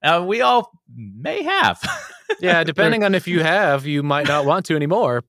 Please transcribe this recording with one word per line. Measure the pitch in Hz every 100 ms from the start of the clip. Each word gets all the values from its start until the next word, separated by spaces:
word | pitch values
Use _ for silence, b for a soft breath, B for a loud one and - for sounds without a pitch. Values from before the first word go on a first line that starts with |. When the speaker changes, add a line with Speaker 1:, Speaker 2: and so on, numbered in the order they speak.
Speaker 1:
Uh, | 147 170 180
we | 226
all | 247 247 - _ _ 120
may | 104 104 151 -
have. | 320 392 269 -
<laughs> | - 622 - - - 415
Speaker 2:
Yeah, | 180 170
depending | 160 143 160 214
on | 202
if | 190 175
you | 175
have, | 160 190 180 139 143
you | 147
might | 143 143 143
not | 147 143
want | 180 -
to | 156
anymore, | 147 202 170 120